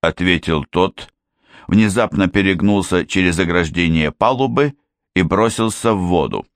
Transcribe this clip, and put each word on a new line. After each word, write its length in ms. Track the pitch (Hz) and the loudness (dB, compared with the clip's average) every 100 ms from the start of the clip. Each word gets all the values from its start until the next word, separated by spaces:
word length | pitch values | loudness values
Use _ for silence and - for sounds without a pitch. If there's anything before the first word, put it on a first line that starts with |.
ответил 600 | 82 - 90 87 80 78 | -2 0 0 0 0 -4
тот, 460 | 71 87 92 - - _ _ _ _ - - | -2 -2 -2 -4 -20 _ _ _ _ -20 0
внезапно 600 | 101 107 98 110 104 92 | 2 2 0 -2 0 0
перегнулся 800 | 101 95 90 98 101 90 90 78 | 2 0 2 2 0 0 -2 -2
через 340 | 95 90 85 | 0 0 0
ограждение 720 | 90 87 82 82 85 80 78 | 0 0 0 0 0 2 0
палубы 640 | - 110 127 135 117 147 139 _ _ _ - | 0 0 0 -2 0 -2 -2 _ _ _ -2
и 60 | |
бросился 720 | 85 95 113 110 113 - 117 | 0 2 0 0 -4 -2 -2
в 60 | 104 | -2
воду. 460 | 90 87 65 50 - | 0 0 0 -6 -12